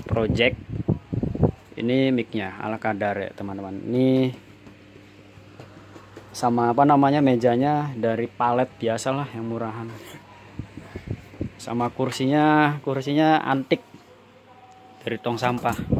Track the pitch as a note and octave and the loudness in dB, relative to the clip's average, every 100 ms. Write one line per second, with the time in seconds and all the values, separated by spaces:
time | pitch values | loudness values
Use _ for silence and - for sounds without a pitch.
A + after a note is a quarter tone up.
0 | - A2+ A2 G#2 B2 - - - - - | -4 -2 0 2 2 0 -8 -6 -2 -2
1 | - - - - - - - - A#2 C3 | -4 -4 -4 0 0 0 -14 -6 0 2
2 | C3+ B2+ A2+ A2 F#2+ G2 G#2+ A2 A2+ G#2 | 2 0 -2 -6 -8 -8 -8 -4 -4 -2
3 | G#2 G2 F#2 - G2+ G2 F#2+ G2 A2 B2 | -2 -2 -6 -8 -10 -10 -10 -10 -4 2
4 | C3 C3 B2+ B2 - - - - - - | 4 4 0 -4 -18 -20 -20 -20 -20 -20
5 | - - - - - - - - - - | -20 -20 -20 -20 -20 -20 -20 -20 -20 -20
6 | - - - - B2 A#2+ A#2 A#2 C#3+ C#3+ | -20 -20 -18 -2 0 2 4 6 6 6
7 | C#3 D3 C#3 B2 A#2+ A#2+ C#3+ D3 D3 A#2+ | 6 4 4 4 4 4 2 0 -2 -2
8 | A2+ A2+ A#2+ - A#2+ A#2+ B2+ - A2+ A2+ | -2 -2 -4 -2 0 2 -2 -2 -4 -2
9 | C3+ C3+ C#3 A2+ A2+ A2+ A2+ A2+ A2+ A2 | -2 -4 -6 -8 -6 -6 -6 -8 -12 -14
10 | - - - - - - - - - - | -18 -20 -20 -20 -16 -16 -16 -18 -16 -16
11 | - - - - - - - A#2+ A#2+ - | -10 -10 -12 -10 -10 -10 -8 -2 -2 -2
12 | B2+ - C3 D3 D3+ D3+ D3+ D3 C#3+ C3+ | -4 -2 0 4 4 4 4 0 -4 -4
13 | C#3 D3 D#3 D#3 - C3+ C3 - - - | 0 2 4 4 2 -2 0 -2 -2 -20
14 | - - - - - - - - - - | -20 -20 -20 -20 -20 -20 -20 -20 -20 -12
15 | A2+ A2+ A#2+ A#2 B2 B2 B2 A2 - | -8 -6 -4 -2 -2 0 -2 -4 -2